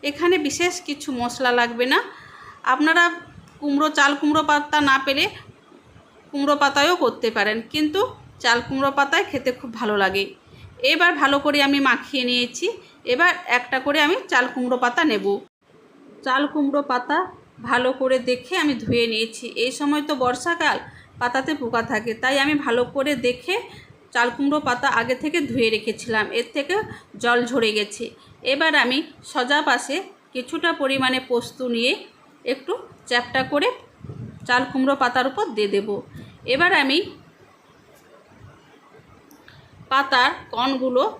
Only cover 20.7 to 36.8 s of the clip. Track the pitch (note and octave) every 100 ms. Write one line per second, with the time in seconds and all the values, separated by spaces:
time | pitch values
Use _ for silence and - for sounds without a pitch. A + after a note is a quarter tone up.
20.7 | A3 - - - - B3 B3 C4 D4 A#3+
21.7 | A#3 A3+ A3 A3+ A3 B3+ C#4 C#4 D4 C#4
22.7 | A#3 B3 C#4 C4+ C#4 B3 B3 - G4 B4
23.7 | - - - - B3 A#3+ A#3+ C#4 D4+ D4
24.7 | A#3+ C#4 A3+ A#3 B3+ D4 E4+ C#4+ A#3 A3+
25.7 | A3 G#3+ G#3+ - A3 G3 A3+ A#3+ - C#4+
26.7 | F#4+ - - - G3+ A#3+ A#3+ A#3 B3+ A3+
27.7 | G#3+ G#3 - A#3 - - - - C#4 D#4+
28.7 | D4+ A#3+ C4 E4 - - D4 B3 D4 D4
29.7 | B3 - D4 G4 - _ B3+ B3 E4 E4+
30.7 | E4 C4+ C4+ C4 B3+ B3+ A#3+ A#3 - B3+
31.7 | A#3 A#3+ - - _ _ _ - C4 -
32.7 | A4 - - - A#3+ A#3+ C4 B3+ D4 G4
33.7 | B4 - - - - - - - B3 C4
34.7 | C#4 C4 C4+ B3 B3+ C4 - G#4 G#3+ G#3
35.7 | G3+ G#3+ G3+ - - - - - C4 F4
36.7 | F4